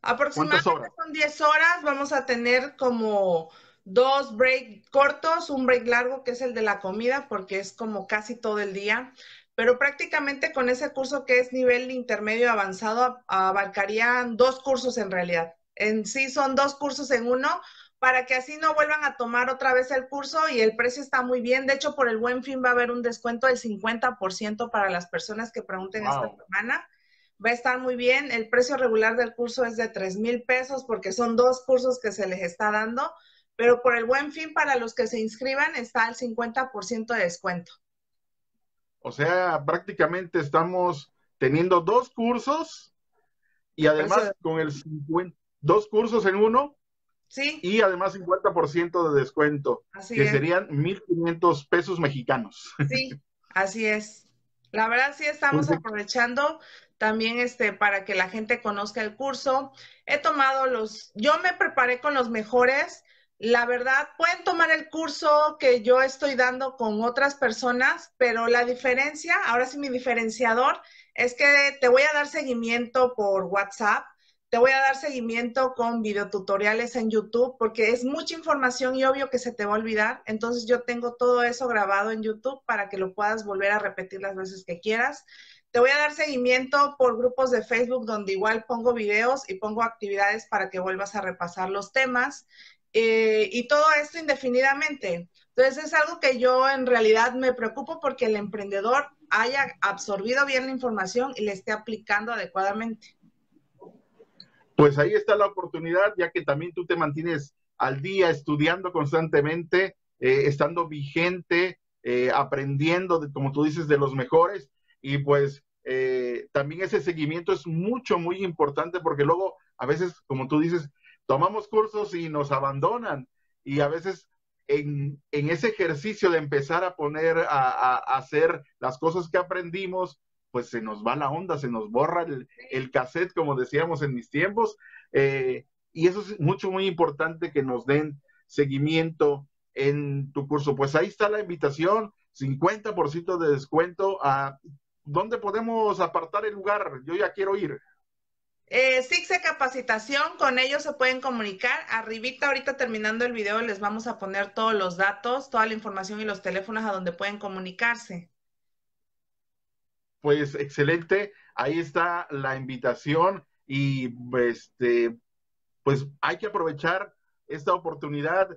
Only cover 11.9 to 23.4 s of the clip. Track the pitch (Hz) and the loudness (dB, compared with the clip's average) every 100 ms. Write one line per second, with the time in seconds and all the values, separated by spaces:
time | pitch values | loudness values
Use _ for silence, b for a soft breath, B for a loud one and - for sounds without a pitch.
11.9 | 254 240 208 214 226 240 220 196 190 220 | -8 -4 -4 -2 2 2 2 0 -4 -2
12.9 | 233 254 254 - 190 190 196 196 196 196 | 0 0 -2 -2 0 2 2 -2 -2 -2
13.9 | 214 233 247 247 220 254 254 277 254 247 | 2 2 2 -2 4 2 2 -2 0 0
14.9 | 240 196 185 175 208 254 - _ - 208 | -4 -4 -2 0 -2 -2 -10 _ -4 0
15.9 | 220 214 269 269 294 269 262 277 277 285 | 0 -2 -4 -2 0 2 2 2 0 -6
16.9 | 262 262 240 240 254 285 349 B B B | -6 -2 0 2 0 0 -2 B B B
17.9 | _ 254 254 254 254 254 302 320 302 302 | _ 2 4 2 -2 -2 -2 0 2 2
18.9 | 302 285 - 233 240 254 254 269 254 254 | 2 -2 -4 -2 0 0 0 2 2 2
19.9 | 269 254 277 269 320 311 247 220 220 240 | -2 -2 -8 -4 0 0 4 2 2 -2
20.9 | 269 277 262 247 254 240 262 262 269 302 | -2 -2 -2 0 -2 2 0 2 0 -2
21.9 | 294 240 220 240 254 254 262 254 247 240 | 0 0 2 -2 -2 -4 -2 2 2 2
22.9 | 240 240 233 233 233 | -2 -4 -4 -6 0